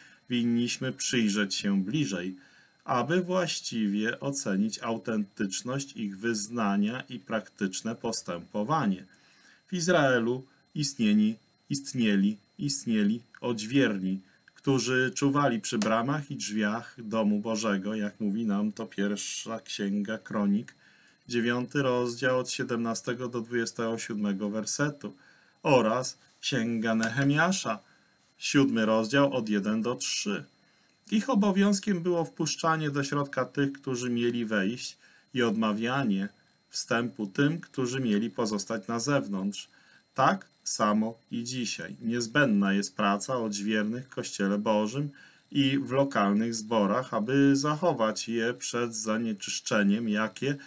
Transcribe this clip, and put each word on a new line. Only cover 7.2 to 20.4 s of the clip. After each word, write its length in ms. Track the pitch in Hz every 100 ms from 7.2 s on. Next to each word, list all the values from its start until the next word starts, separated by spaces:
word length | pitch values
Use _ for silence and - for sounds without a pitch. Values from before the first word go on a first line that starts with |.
| - 110 - - 98 - 110 113
postępowanie. 1080 | 117 110 - 87 - 107 107 156 113 92 - - _ _ - _ -
W 60 |
Izraelu 680 | 180 165 175 139 123 113 127 - _ _ -
istnieni, 600 | 143 - 107 107 107 113 _ _ -
istnieli, 680 | 139 139 127 110 101 98 107 _ -
istnieli 640 | 143 - - 110 101 117 - -
odźwierni, 800 | 123 117 110 139 123 101 95 95 - _ - _
którzy 560 | - 131 120 127 127 -
czuwali 440 | 139 139 139 117
przy 180 | - 113
bramach 540 | 107 110 123 151 143
i 40 | 117
drzwiach 600 | 104 107 104 113 - -
domu 420 | 113 113 104 104
Bożego, 560 | 113 110 110 98 98 110
jak 240 | 104 -
mówi 260 | 107 104 113
nam 260 | 101 107
to 140 | 104 110
pierwsza 760 | - 101 101 - - 120 113
Księga 580 | - - 101 101 101 110
Kronik, 580 | - 110